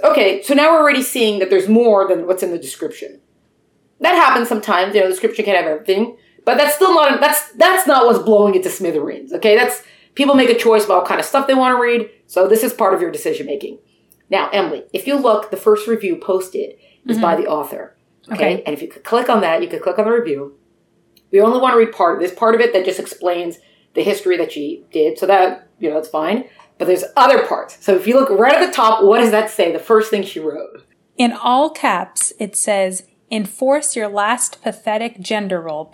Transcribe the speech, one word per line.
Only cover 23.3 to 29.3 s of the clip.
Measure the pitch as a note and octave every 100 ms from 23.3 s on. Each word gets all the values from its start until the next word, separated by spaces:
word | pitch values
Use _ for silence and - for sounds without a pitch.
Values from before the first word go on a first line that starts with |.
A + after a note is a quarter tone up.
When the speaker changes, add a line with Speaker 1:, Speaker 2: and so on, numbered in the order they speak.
| F3 E3+ - _ _ _ -
Speaker 1:
the |
history | G3+ G3 F#3 E3+
that | D#3+
she | D3+ D3 E3+ -
did, | D#3+ D#3 D#3+
so | F#3
that, | G3 F#3 - _ _
you | D#3+
know, | D#3
that's | D#3
fine. | D#3 D#3+ A3+ - _ _ -
But | E3
there's | F#3 - C#4
other | C#4 A3+ -
parts. | - - -
So | - F#3
if | G3+
you |
look | C4 A3+
right | G3 B3
at | D#4+
the | F4+
top, | - A3 G3
what | G3 A#3
does | A3+